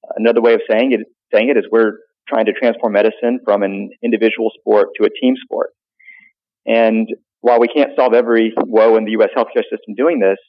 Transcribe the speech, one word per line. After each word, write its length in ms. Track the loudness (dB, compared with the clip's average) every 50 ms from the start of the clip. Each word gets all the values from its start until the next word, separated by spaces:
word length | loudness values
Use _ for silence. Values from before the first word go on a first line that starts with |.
| -14 -12 -8
Another 240 | -2 0 0 2 2
way 140 | 2 2 2
of 80 | 2 0 -2
saying 240 | -2 0 0 0
it, 80 | -2 -2 -4 _ _ _ _ _ 0
saying 160 | 0 0 2
it 80 | 0 -2
is 60 | -2 0
we're 280 | 0 2 2 0 -2 -8 _ _ _ _ _
trying 200 | -6 -2 -2 0
to 60 | 0 -2
transform 400 | 0 -2 -2 -2 -2 -4 -2 0
medicine 460 | 2 0 0 -2 -2 -4 -4 -4 -2 -2
from 180 | -2 0 0
an 280 | 0 -4 -4 -8 -10 -12 -14 _
individual 480 | -4 -4 -2 0 0 -2 0 -2 -4 -4 -4 _
sport 300 | _ 0 2 2 2 0 -2 -2
to 60 | -2
a 60 | -2 -2 -2
team 140 | -2 -2 -2 -2 -6
sport. 280 | _ -6 -6 -6 -6 _ _ _ _ _ _ _ -20 -20 _ _ _ _ _ _ _ _ _ _
And 420 | -2 0 2 2 2 2 0 -2 -4 -8 -14 _ _ _ _
while 180 | 0 2 4 4
we 80 | 2 2
can't 220 | 2 0 -2 0 0
solve 200 | 0 2 4 4
every 400 | 2 2 2 2 2 2 0 -2
woe 400 | -4 -6 0 2 4 4 6 4
in 80 | 2 0
the 60 | -2
U 120 | 0 0
S 60 | 0 0 0
healthcare 260 | -4 -4 -2 -2 -4 -4 -4
system 240 | -10 -12 _ -14 -6
doing 240 | -2 -2 -2 0 2
this 200 | 0 0 0 -2 _